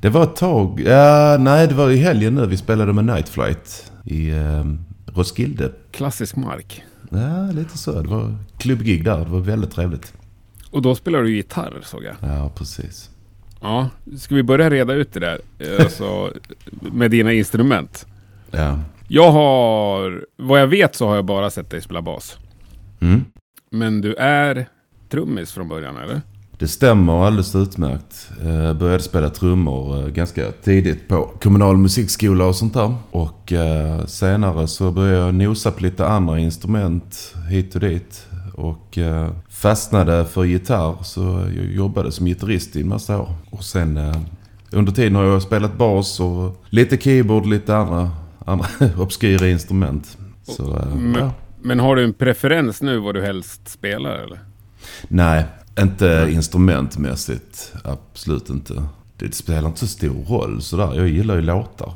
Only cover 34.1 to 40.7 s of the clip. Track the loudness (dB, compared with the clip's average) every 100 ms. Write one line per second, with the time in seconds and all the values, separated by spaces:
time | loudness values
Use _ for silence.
34.1 | -2 0 2 0 0 -2 -2 -2 2 2
35.1 | 4 2 2 2 2 -2 -2 -4 0 0
36.1 | 2 2 0 0 -2 -2 -2 0 -2 -6
37.1 | -18 -16 -12 -4 -2 -2 -2 -2 -2 -8
38.1 | -20 -16 -14 -14 -10 -8 -8 -10 -4 -2
39.1 | -2 -4 -6 -14 -2 0 0 0 2 4
40.1 | 2 0 0 0 0 0